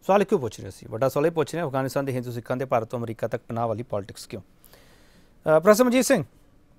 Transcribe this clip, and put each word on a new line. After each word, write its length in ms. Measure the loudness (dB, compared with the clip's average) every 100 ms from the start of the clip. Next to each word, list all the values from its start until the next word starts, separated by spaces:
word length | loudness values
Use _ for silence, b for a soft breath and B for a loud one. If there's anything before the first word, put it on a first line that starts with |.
| 4
ਸਵਾਲ 160 | 2
ਕਿਉਂ 160 | 4 0
ਪੁੱਛ 200 | -2 -8
ਰਹੇ 120 | -14
ਸੀ? 140 | -16 -10
ਵੱਡਾ 200 | -2 0
ਸਵਾਲ 160 | 2 0
ਇਹ 60 |
ਪੁੱਛ 220 | 0 -4
ਰਹੇ 80 | -4
ਹਾਂ, 60 | -4
ਅਫਗਾਨਿਸਤਾਨ 380 | -2 -2 -4 -4
ਦੇ 60 |
ਹਿੰਦੂ 200 | -4 -6
ਸਿੱਖਾਂ 260 | -10 -6 -6
ਤੇ 80 | -2
ਭਾਰਤ 220 | -2 -2
ਤੋਂ 120 | -8
ਅਮਰੀਕਾ 280 | -8 -6 -6
ਤੱਕ 160 | -6 _
ਪਨਾਹ 200 | -4 -2
ਵਾਲੀ 160 | -4
politics 420 | -6 -8 -8 -16 -14
ਕਿਉਂ? 160 | -16
ਅ, 1200 | -16 _ _ -20 _ _ _ _ _ _ 2 4
ਪ੍ਰੋਫੈਸਰ 240 | 6 6
ਮਨਜੀਤ 220 | 6 4 4
ਸਿੰਘ, 180 | 2 0 _ _ _ _